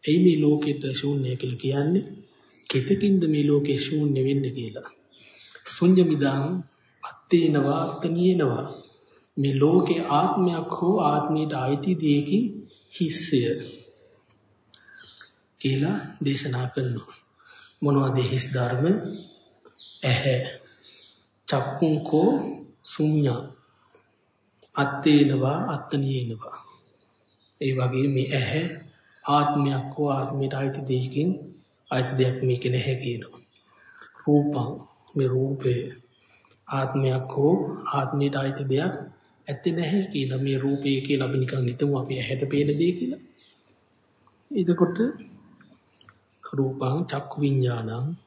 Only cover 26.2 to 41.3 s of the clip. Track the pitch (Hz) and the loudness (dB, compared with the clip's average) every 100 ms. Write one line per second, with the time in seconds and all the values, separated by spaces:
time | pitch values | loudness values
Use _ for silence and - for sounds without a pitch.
26.2 | 120 110 - - - - _ _ _ _ | -4 -8 -12 -18 -20 -20 _ _ _ _
27.2 | _ _ _ _ 135 131 127 131 139 131 | _ _ _ _ -2 0 0 0 0 2
28.2 | 135 139 123 151 175 - - _ _ _ | 0 -2 -2 -2 -4 -8 -16 _ _ _
29.2 | - 147 143 147 139 135 127 - 147 135 | 0 2 4 2 0 0 -4 -2 -2 0
30.2 | 131 139 135 135 139 135 131 127 127 143 | -2 -4 -4 -2 -4 -4 -2 -2 -2 -2
31.2 | 165 190 - - _ _ _ 127 123 131 | -2 -2 -8 -20 _ _ _ -2 -2 0
32.2 | 127 123 131 123 127 127 - 127 120 117 | 0 2 0 0 0 -2 0 -4 -4 -8
33.2 | - - _ _ _ _ - - - - | -10 -20 _ _ _ _ -20 -20 -20 -10
34.2 | - 147 147 143 123 - - _ _ 147 | 2 4 4 -2 -4 -6 -14 _ _ -2
35.2 | 131 127 135 139 127 120 - - _ _ | 0 0 -2 -2 -2 -2 -4 -14 _ _
36.2 | _ _ _ _ - 139 131 135 131 127 | _ _ _ _ -8 -4 -2 0 0 0
37.2 | 127 - 143 190 - - - - 131 143 | -4 0 4 4 0 -6 -4 -4 -2 0
38.2 | 143 139 135 135 135 135 175 - - - | -2 0 -4 -4 -2 0 0 -4 -12 -18
39.2 | _ _ - 139 180 165 160 196 190 151 | _ _ -12 -6 -4 -2 0 0 0 -4
40.2 | 131 131 139 135 139 139 143 135 - 139 | -4 -2 -2 0 0 -2 0 -2 0 0
41.2 | 131 | 0